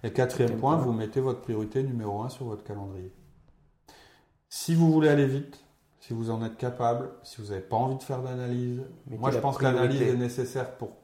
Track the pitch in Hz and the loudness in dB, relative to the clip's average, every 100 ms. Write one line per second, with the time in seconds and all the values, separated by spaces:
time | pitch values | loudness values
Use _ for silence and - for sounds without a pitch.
0 | 113 - 123 - 120 113 131 160 131 113 | -2 2 0 2 2 2 2 2 2 0
1 | 110 135 131 120 - 110 107 135 135 120 | -2 0 0 -2 -4 -4 -2 -2 -2 -2
2 | 107 101 120 - 123 104 - 104 98 92 | -4 -4 -6 -8 -8 -8 -10 -10 -8 -10
3 | 92 - - _ _ _ _ _ - - | -14 -18 -20 _ _ _ _ _ -20 -20
4 | - _ _ _ _ - - 165 165 156 | -20 _ _ _ _ -10 2 6 8 8
5 | 156 147 139 139 143 - _ _ _ _ | 6 6 4 2 -4 -14 _ _ _ _
6 | - 113 113 113 113 113 127 120 120 120 | -10 -6 -4 -4 -4 -4 -6 0 0 0
7 | - - - - 104 98 95 110 131 135 | -4 -12 -20 -16 -8 -8 -2 0 0 -2
8 | - 131 127 127 123 123 123 123 131 - | -6 -6 -6 -6 -4 -2 -2 -6 -8 -16
9 | - 110 131 120 139 - 135 123 123 139 | -12 -2 0 0 0 2 2 4 2 4
10 | 123 123 120 - 123 135 127 - 110 - | 2 2 0 -2 -4 -4 -6 -8 -14 -14